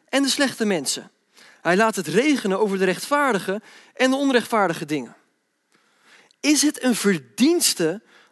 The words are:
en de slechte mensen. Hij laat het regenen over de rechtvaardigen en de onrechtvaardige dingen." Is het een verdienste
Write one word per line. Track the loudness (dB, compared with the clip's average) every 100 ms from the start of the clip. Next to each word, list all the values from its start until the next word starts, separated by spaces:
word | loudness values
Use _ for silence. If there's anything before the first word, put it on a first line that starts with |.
| _
en | -2
de | 0
slechte | 0 -2 0
mensen. | -2 -2 -4 -8 -12 _ _ _ -20 _
Hij | 0 2
laat | 2 0
het | -2
regenen | 0 2 2 0 0
over | 0 0
de |
rechtvaardigen | 0 -2 -2 0 0 0 -2 -8 -10 -20 -20
en | 0 0
de | 2
onrechtvaardige | 2 0 0 0 0 -2
dingen." | -4 -6 -6 -16 _ _ _ _ _ _ _ _ _ -20 _ _
Is | 0 2
het | 2 0
een | -2
verdienste | 0 0 -2 -6 0 2 4 0 0 -2 -2 -12 _ _